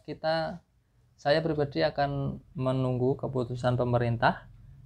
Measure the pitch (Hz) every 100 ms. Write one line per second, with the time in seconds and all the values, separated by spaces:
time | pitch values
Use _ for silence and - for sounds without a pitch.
0 | - 151 160 160 160 175 - _ _ _
1 | _ _ 143 156 160 151 143 160 156 147
2 | 143 139 139 135 - - 131 131 131 123
3 | 127 139 135 131 120 123 127 123 123 120
4 | 120 117 143 - - - - -